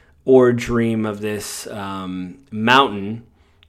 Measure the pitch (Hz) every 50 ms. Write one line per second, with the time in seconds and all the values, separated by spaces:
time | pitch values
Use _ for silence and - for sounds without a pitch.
0 | _ _ _ _ - 131 131 127 127 123 120 117 - 113 120 117 117 113 113 110
1 | 107 110 104 101 104 107 104 101 101 - - - - - 113 104 98 98 98 95
2 | 92 92 92 92 92 92 92 - _ _ 110 107 110 117 127 135 123 117 104 101
3 | 98 104 113 117 120 _ _ _ _ _ _ _ _